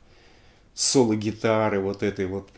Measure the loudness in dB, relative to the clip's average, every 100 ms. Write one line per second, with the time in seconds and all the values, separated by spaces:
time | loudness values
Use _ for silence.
0 | -20 -20 -20 -20 -20 _ _ -4 2 4
1 | 4 2 -2 -2 0 2 2 0 -2 -2
2 | -4 -4 -6 -6 -10